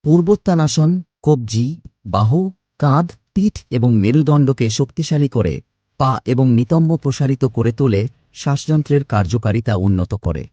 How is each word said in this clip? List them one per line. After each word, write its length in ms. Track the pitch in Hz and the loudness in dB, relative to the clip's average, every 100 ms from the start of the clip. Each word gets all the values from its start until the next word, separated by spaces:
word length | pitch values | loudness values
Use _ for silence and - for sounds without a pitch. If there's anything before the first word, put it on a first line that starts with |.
পূর্বোত্তানাসন 840 | 151 170 170 208 - 170 151 - 156 180 - _ | 4 2 2 0 0 0 0 2 0 0 -6 _
কবজি, 440 | 151 143 110 110 123 165 - _ 104 | 0 0 0 -4 -4 -6 -18 _ -6
বাহু, 340 | 92 110 156 190 - _ _ | 0 2 0 -2 -8 _ _
কাঁধ, 300 | 143 139 175 - _ | 0 2 0 -8 _
পিঠ 220 | - 208 - _ | -2 -2 -4 _
এবং 200 | 120 120 | -2 2
মেরুদণ্ডকে 720 | 110 98 143 147 147 135 131 113 | 2 2 2 2 2 2 2 -2
শক্তিশালী 580 | - 135 - 151 151 139 | -2 -4 -4 -4 -2 0
করে, 260 | 120 85 67 _ _ _ - | 0 -2 -4 _ _ _ -4
পা 120 | 135 113 - | -2 -2 -2
এবং 200 | 127 131 | 0 2
নিতম্ব 380 | 117 120 165 160 160 | 2 2 0 0 -2
প্রসারিত 480 | 139 131 139 135 | -4 -2 -2 0
করে 280 | 131 117 113 | -2 -2 -4
তোলে, 300 | 113 135 98 117 _ _ | 0 0 0 -2 _ _
শ্বাসযন্ত্রের 680 | - 139 143 - 156 147 143 | -10 -6 -4 0 -2 0 -2
কার্যকারিতা 720 | 139 101 90 113 110 110 113 98 | 0 -2 0 -2 -2 -2 -2 -2
উন্নত 360 | 95 92 87 | 0 0 -2
করে। 300 | 101 90 71 - | -4 -6 -6 -10